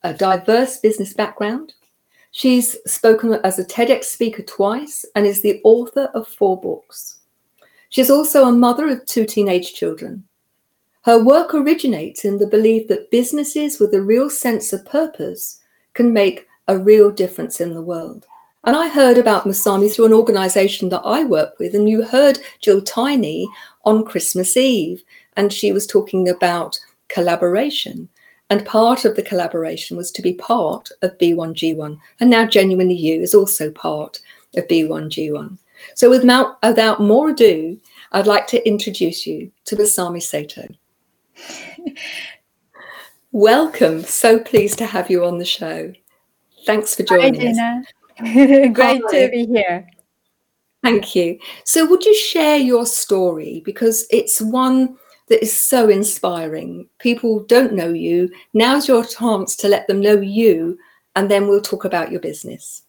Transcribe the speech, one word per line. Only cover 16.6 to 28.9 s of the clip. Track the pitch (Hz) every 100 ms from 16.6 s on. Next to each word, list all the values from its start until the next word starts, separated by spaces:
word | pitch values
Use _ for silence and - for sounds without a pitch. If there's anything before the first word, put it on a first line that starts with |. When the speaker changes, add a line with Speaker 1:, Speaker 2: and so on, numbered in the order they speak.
| -
Speaker 1:
a | 196
real | 196 214 202
difference | 202 185 180 160 -
in | 170
the | 165
world. | 165 170 165 - _ _ _ _
And | - 285
I | 330
heard | 294 262 247
about | 240 202 202
Masami | 190 - 196 202
through | 208 226
an |
organization | 220 220 202 190 196 196 - 185
that | 175
I | - 269
work | 302 160 151 -
with, | 175
and | 202 208
you | 220
heard | 226 254 285 269 - -
Jill | - 196
Tiny | 196 - 262 285 175 160 196 - - _
on | - 220
Christmas | 220 180 - 180 185 -
Eve, | 262 233 160 180 _ _ _ -
and | 202
she | 202 208
was | 196 202
talking | 202 202 190 180
about | 180 180 175 165 - _ _ _
collaboration. | - 175 170 175 185 285 285 - - 180 _ _ _ _
And | 202 208
part | 214 226